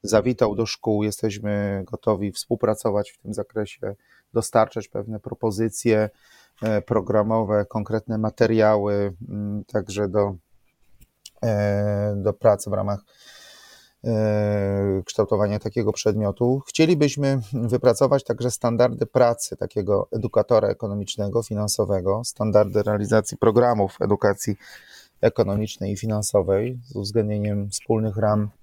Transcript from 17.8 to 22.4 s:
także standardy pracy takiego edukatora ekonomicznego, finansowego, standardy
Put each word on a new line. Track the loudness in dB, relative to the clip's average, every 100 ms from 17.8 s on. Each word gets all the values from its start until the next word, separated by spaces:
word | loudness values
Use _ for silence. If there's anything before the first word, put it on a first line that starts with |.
| 2 4 2 2
także | -2 -4 -2
standardy | -2 -2 2 2 2 -2
pracy | 2 2 2 -6 -8
takiego | -6 -4 0 0 0
edukatora | -4 0 0 4 4 4
ekonomicznego, | -2 -4 -6 -6 -4 -2 -2
finansowego, | -2 -4 -2 -2 0 0 0 -2
standardy | -4 -4